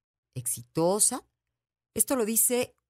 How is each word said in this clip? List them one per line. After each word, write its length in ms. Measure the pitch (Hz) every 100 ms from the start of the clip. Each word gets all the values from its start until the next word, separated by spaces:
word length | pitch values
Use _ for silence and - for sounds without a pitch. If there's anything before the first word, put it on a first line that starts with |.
| _ _ _ 127
exitosa. 880 | - - - - 170 208 - 262 - _ _ _ _ _ _
Esto 240 | - - 269
lo 80 | 214
dice 500 | 226 - 247 - _ _